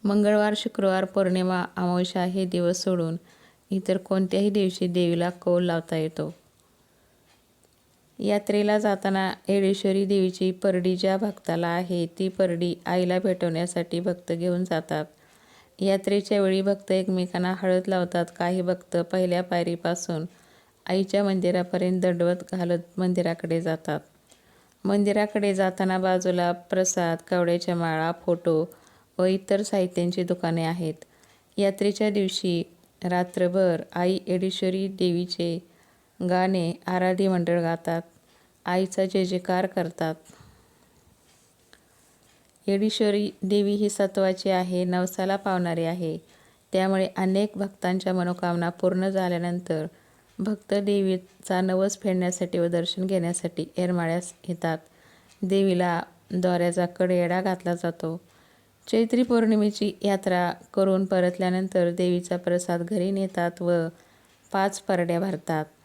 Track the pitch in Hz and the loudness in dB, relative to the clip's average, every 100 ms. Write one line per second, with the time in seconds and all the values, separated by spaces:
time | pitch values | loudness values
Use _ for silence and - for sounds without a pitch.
0 | 208 202 208 208 208 208 226 - 196 185 | 2 2 4 4 4 0 -4 0 2 2
1 | 190 190 185 185 185 180 175 - 180 180 | 0 0 2 2 2 0 -4 -2 0 0
2 | 180 185 180 190 185 180 175 180 - 180 | 0 0 -2 0 -2 0 0 0 0 0
3 | 165 165 - - - _ _ 190 185 185 | 0 -4 -10 -20 -20 _ _ -4 0 -2
4 | 185 190 185 190 202 202 190 180 185 175 | 0 0 2 2 2 2 0 0 -2 2
5 | 175 170 175 180 - 175 180 165 165 160 | 2 2 0 -2 0 2 2 0 -2 -2
6 | 160 160 156 170 _ _ _ _ _ _ | -2 -4 -8 -8 _ _ _ _ _ _
7 | _ _ _ _ _ _ _ _ _ _ | _ _ _ _ _ _ _ _ _ _
8 | _ - - 208 208 208 208 214 208 196 | _ -6 -2 -2 0 0 2 2 0 0
9 | 196 190 190 - - 196 190 196 196 190 | 0 0 -2 -4 -2 2 2 0 0 0
10 | 196 202 185 185 185 185 202 185 180 185 | 2 2 0 0 -4 0 0 0 0 0
11 | 196 190 214 196 - 170 170 170 180 175 | 0 0 -2 -6 -4 -2 -2 -2 -2 -4
12 | 170 - 190 185 190 170 175 170 - 180 | -4 -4 -6 0 0 0 -2 -4 -2 0
13 | 180 185 185 180 175 165 175 175 170 170 | 2 2 0 0 0 -2 -2 -4 -4 -4
14 | 185 175 - 170 175 175 180 160 160 156 | -2 -4 -4 -2 0 -2 -2 -4 -2 -6
15 | 151 _ _ - _ - - - 196 196 | -6 _ _ -20 _ -20 -20 -4 0 0
16 | 190 202 202 208 190 190 190 196 - 190 | 2 -2 0 2 2 2 0 -2 0 0
17 | 185 185 180 180 180 185 190 185 185 185 | 0 -2 -2 -2 -2 -2 0 0 2 -2
18 | 175 180 170 - 175 185 180 180 - 170 | 0 -2 -4 -2 -2 0 -2 -4 -2 -4
19 | 170 185 185 175 180 175 170 170 170 175 | -2 0 0 0 0 -2 -2 -2 -4 -4
20 | - 165 170 - - - _ _ - 185 | -4 -6 -6 -12 -20 -20 _ _ -2 -2
21 | 190 196 202 190 180 180 180 180 180 185 | 2 0 2 2 2 0 0 -2 0 2
22 | 185 175 175 180 - 185 175 175 170 - | 0 2 0 0 -4 -4 -2 -2 -4 -2
23 | 185 180 170 165 165 165 170 160 160 151 | 0 0 0 -2 -2 -2 -2 -4 -4 -6
24 | - _ _ - _ _ _ _ 196 202 | -6 _ _ -20 _ _ _ _ -2 2
25 | 202 202 208 208 202 190 190 185 190 185 | 2 2 0 0 0 2 0 2 0 2
26 | 185 185 180 180 175 175 - 185 185 - | 2 2 2 2 0 -2 -2 0 0 2
27 | 170 165 - 180 170 175 170 175 165 160 | 0 -2 -2 0 2 2 0 -2 0 0
28 | 165 170 - 170 175 156 175 - - - | -2 -2 -2 0 2 0 0 -8 -20 -20
29 | _ - 185 190 190 196 208 202 180 180 | _ 0 0 0 0 0 0 0 0 0
30 | 175 180 175 175 170 165 160 175 160 156 | -2 -2 -2 -2 -2 -2 -2 -2 -4 -6
31 | - _ _ _ _ - 196 196 202 202 | -14 _ _ _ _ 0 0 2 -2 0
32 | 214 208 190 - 185 170 170 _ _ _ | 0 0 -2 -2 -2 -2 -4 _ _ _
33 | 180 180 180 185 180 180 190 165 - 170 | -2 0 0 0 0 2 2 2 -4 -2
34 | 180 190 - 180 190 190 190 185 196 190 | 0 0 -2 -2 -2 -2 -2 -2 -4 -2
35 | 180 170 180 - 170 170 - _ _ _ | 0 0 -2 -4 -4 -4 -10 _ _ _
36 | _ _ 180 180 185 190 165 175 - 180 | _ _ 0 2 2 0 0 -4 -4 0
37 | 185 185 190 180 170 175 165 165 170 165 | 0 2 2 2 2 0 0 -2 -2 -4
38 | - _ _ _ _ _ - 180 190 190 | -6 _ _ _ _ _ -2 0 0 0
39 | 190 190 185 180 180 180 185 185 170 - | 0 0 0 -2 0 0 0 -2 -4 -4
40 | 160 160 - - - - _ _ _ _ | -4 -4 -12 -20 -20 -20 _ _ _ _
41 | _ _ _ _ _ _ _ - _ _ | _ _ _ _ _ _ _ -20 _ _
42 | _ _ _ _ _ _ - 196 214 208 | _ _ _ _ _ _ -2 0 0 2
43 | 214 208 208 - 185 202 202 208 208 - | 0 2 -2 -4 0 2 2 2 0 0
44 | 196 196 190 185 190 185 185 180 180 180 | 0 2 0 0 0 0 0 -2 0 0
45 | 185 190 190 196 196 185 175 165 165 175 | -2 -2 -2 -2 0 0 0 0 -2 -2
46 | 165 165 - - _ _ _ 185 190 190 | -4 -6 -10 -20 _ _ _ 0 2 2
47 | 185 - 190 190 208 202 196 - 180 185 | 0 0 0 2 0 -2 -8 -4 -2 0
48 | 185 185 175 175 180 175 170 170 180 185 | 0 0 0 -2 -2 0 -2 0 0 2
49 | 190 190 180 175 175 175 180 160 156 - | 0 0 0 -2 -2 -4 -4 -4 -4 -10
50 | _ _ _ - 196 208 - 202 202 202 | _ _ _ -6 -4 -4 -2 -2 2 2
51 | 190 185 185 _ - 185 185 185 196 - | 2 0 -4 _ -2 0 2 2 0 0
52 | 208 185 180 190 180 175 170 170 175 - | -2 0 0 -2 -2 0 0 0 -2 -4
53 | 185 190 170 175 170 - 160 - 180 180 | -2 0 0 -2 -6 -6 -8 -4 -2 0
54 | 165 170 175 - - 170 170 160 - _ | 0 -2 -4 -14 -8 -4 -2 -4 -8 _
55 | - - _ _ 185 196 196 180 180 170 | -20 -20 _ _ 0 2 4 2 2 0
56 | - _ _ 180 180 175 175 175 175 175 | -4 _ _ -2 0 2 2 2 -2 0
57 | 180 180 175 180 190 180 175 175 170 165 | 2 2 2 0 0 -2 -2 -2 -2 -4
58 | 165 165 _ _ _ _ _ _ - 226 | -6 -8 _ _ _ _ _ _ -2 0
59 | 226 240 254 233 220 214 208 208 208 - | 2 2 4 4 4 4 2 0 -4 -2
60 | 202 196 196 180 175 - - - 196 190 | 0 0 2 2 0 -2 -6 0 2 2
61 | 190 190 180 180 185 185 185 185 175 175 | 2 2 2 0 0 0 -2 0 -2 2
62 | 180 180 180 180 180 175 175 175 175 214 | 0 0 -2 -4 0 -2 0 -4 -2 -2
63 | 185 196 190 190 175 170 175 175 165 165 | -2 -2 -2 -2 -2 -2 0 0 0 -8
64 | - _ _ _ _ 196 196 196 - 185 | -20 _ _ _ _ -2 -2 -2 -2 -2
65 | 170 170 190 185 - 160 156 _ | 0 0 -2 -6 -4 -4 -4 _